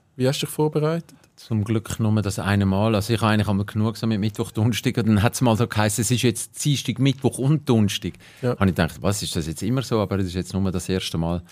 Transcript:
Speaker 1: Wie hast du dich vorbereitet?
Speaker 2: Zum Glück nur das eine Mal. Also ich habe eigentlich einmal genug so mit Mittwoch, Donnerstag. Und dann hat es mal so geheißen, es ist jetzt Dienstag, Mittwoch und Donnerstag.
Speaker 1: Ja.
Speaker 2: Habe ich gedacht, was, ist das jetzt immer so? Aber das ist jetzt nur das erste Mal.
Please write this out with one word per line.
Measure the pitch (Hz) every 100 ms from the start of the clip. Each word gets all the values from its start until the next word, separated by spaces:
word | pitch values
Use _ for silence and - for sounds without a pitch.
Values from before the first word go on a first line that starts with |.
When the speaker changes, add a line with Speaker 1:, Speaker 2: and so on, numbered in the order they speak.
| _ -
Speaker 1:
Wie | 127
hast | -
du | 147
dich |
vorbereitet? | - 156 151 151 165 - - _ -
Speaker 2:
Zum | - 110
Glück | 104 110 - -
nur | 110 107
das | 98 92
eine | 87 101
Mal. | 98 95 110
Also | 104 104
ich | 113
habe | 110
eigentlich | 107 104
einmal | 98 101
genug | 107 110 110
so | 113
mit | 107
Mittwoch, | 107 107 110
Donnerstag. | - 113 104 131 123
Und | 110
dann | 104
hat | 120
es | -
mal | 127
so | 110 117
geheißen, | 107 107 113
es | 110
ist | 120
jetzt | 123 - - -
Dienstag, | 151 127 - 113
Mittwoch | 135 131 120 -
und | 135 156 -
Donnerstag. | 113 101 - 90 - - -
Speaker 1:
Ja. | 127 120
Speaker 2:
Habe | 95
ich |
gedacht, | 82 82 -
was, | 95 101
ist | 80 90
das | 78
jetzt | 80
immer | 98 131
so? | 117 113
Aber | 98 98
das | 92
ist |
jetzt | 90 87
nur | 95 95
das | 90 -
erste | 92 - 82
Mal. | 82 85 -